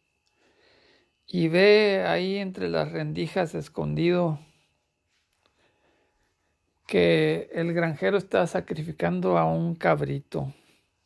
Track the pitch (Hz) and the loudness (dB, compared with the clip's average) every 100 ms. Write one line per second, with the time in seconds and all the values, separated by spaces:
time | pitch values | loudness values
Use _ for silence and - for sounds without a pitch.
0 | _ _ _ _ _ _ _ _ _ _ | _ _ _ _ _ _ _ _ _ _
1 | _ _ - 180 165 170 202 208 208 190 | _ _ -6 -2 2 4 6 6 4 2
2 | 180 170 185 196 196 185 180 165 151 165 | 0 0 -2 -4 -6 -6 -2 -2 -2 -4
3 | 151 156 165 196 165 165 151 - 151 151 | -6 -4 -4 -2 -4 -6 -8 -6 -4 0
4 | 170 175 170 147 - _ _ _ _ _ | 0 2 0 -4 -10 _ _ _ _ _
5 | _ _ _ _ _ _ _ _ _ _ | _ _ _ _ _ _ _ _ _ _
6 | _ _ _ _ _ _ _ _ - 185 | _ _ _ _ _ _ _ _ -2 2
7 | 170 165 156 160 - - 170 170 165 147 | 4 4 2 0 -4 -4 -2 -2 -2 -2
8 | 190 196 190 196 175 185 - 156 160 156 | 0 0 0 0 0 -2 -6 -8 -8 -4
9 | 170 180 185 175 160 165 170 165 165 147 | -2 0 2 2 2 0 -2 -2 0 0
10 | 143 139 - 156 135 - _ _ _ _ | -2 -6 -8 -8 -8 -10 _ _ _ _